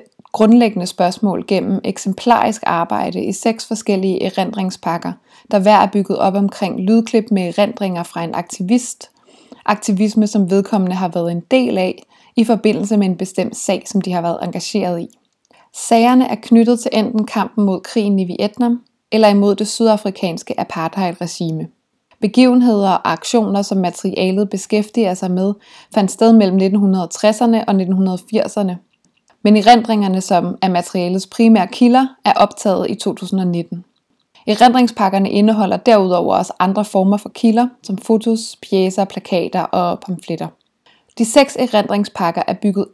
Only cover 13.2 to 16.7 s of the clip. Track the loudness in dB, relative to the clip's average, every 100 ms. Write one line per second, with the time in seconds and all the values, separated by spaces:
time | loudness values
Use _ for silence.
13.2 | -6 -4 -6 -6 -4 -4 -4 -4 -2 -4
14.2 | -4 -4 -6 -8 -6 -4 -4 -4 -8 _
15.2 | _ _ _ _ _ -16 0 2 4 4
16.2 | 2 -2 2 4 4